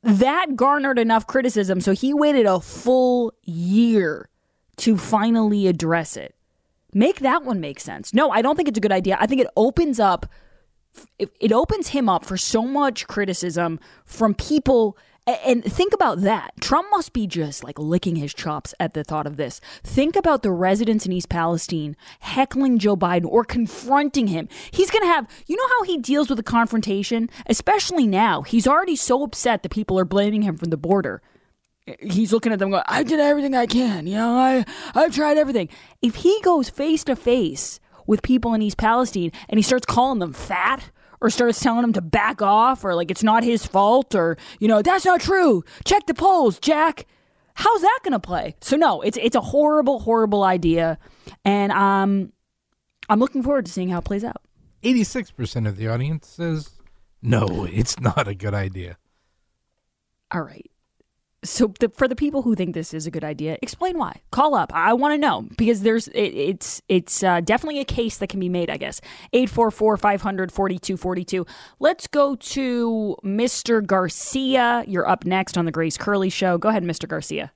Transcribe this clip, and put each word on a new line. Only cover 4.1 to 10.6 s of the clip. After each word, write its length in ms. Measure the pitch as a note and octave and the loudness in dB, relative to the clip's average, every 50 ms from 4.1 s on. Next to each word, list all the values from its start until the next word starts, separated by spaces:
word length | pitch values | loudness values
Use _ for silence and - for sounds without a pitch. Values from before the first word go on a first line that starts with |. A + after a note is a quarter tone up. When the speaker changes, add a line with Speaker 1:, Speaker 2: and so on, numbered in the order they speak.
| D3+ - - - _ _ _ _ _ _ _ _ _ | -2 -6 -12 -18 _ _ _ _ _ _ _ _ _
Speaker 1:
to 200 | - - A#3+ A3 | -2 2 2 2
finally 720 | F#3 - - A3 G#3+ G#3 A3+ A3+ A3+ A3 G#3+ G#3 G#3 G3 | 2 0 0 0 2 2 2 2 2 2 2 2 2 2
address 500 | F#3 F3 D#3+ F3 D#3+ E3 E3+ D#3+ - - | 2 0 0 0 0 0 0 -2 -4 -10
it. 200 | G#2+ C#2 B1+ _ _ _ _ _ _ _ _ _ _ _ _ - | -12 -12 -16 _ _ _ _ _ _ _ _ _ _ _ _ 2
Make 240 | G3 A3 D#4 G4 - | 4 4 4 2 2
that 240 | C#4 C4 C4 E4+ D4 | 0 0 0 0 -2
one 180 | B3 A#3+ F#3+ | -2 -4 -4
make 200 | D#3+ C#3+ C#3 - | -4 -8 -10 -12
sense. 340 | - - F#2 C#2 - - - | -12 -12 -12 -12 -12 0 2
No, 160 | A#3 D4+ C#4+ | 2 2 4
I 120 | F#3+ G#3+ A#3 | 2 2 2
don't 120 | C4 D4+ | 2 0
think 140 | D4+ E4+ D4 | 2 0 -2
it's 100 | A3+ G#3+ | 0 0
a 20 | |
good 120 | F#3+ G#3+ G3+ | 0 2 2
idea. 240 | F#3 F#3 F#3+ F#3 - | 2 2 0 0 0
I 80 | G#3 | 0
think 140 | G#3+ C4+ C4 | 0 2 0
it 80 | B3 - - | 0 0 2
opens 420 | - G#3+ B3+ B3+ - E4+ D4+ C4 A3 | 2 2 2 4 2 0 0 2 2
up, 280 | G#3+ G3 F3+ E3 - - - - _ - _ _ | 2 2 2 0 -4 -12 -16 -18 _ -20 _ _